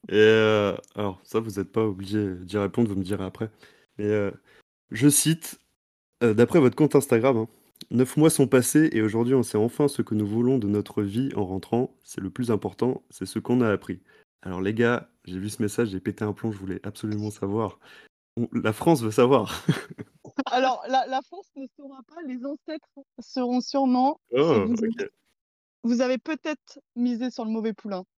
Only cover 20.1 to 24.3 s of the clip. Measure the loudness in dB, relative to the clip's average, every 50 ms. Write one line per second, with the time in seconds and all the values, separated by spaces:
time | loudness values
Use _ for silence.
20.1 | _ _ _ -12 _ -8 -6 -2 0 0 2 0 0 -2 -4 -2 -2 -2 0 0
21.1 | -4 -6 -6 _ -20 -20 -20 _ _ -18 -18 -18 _ -20 -20 -20 -20 -20 -20 _
22.1 | -18 -14 -12 -12 -10 -10 -8 -10 -10 -10 _ -14 -14 -14 _ _ _ -20 -20 _
23.1 | _ -20 -20 -8 -6 -4 -2 0 -2 -2 -2 -2 -2 0 2 2 2 2 2 0
24.1 | 0 _ _ _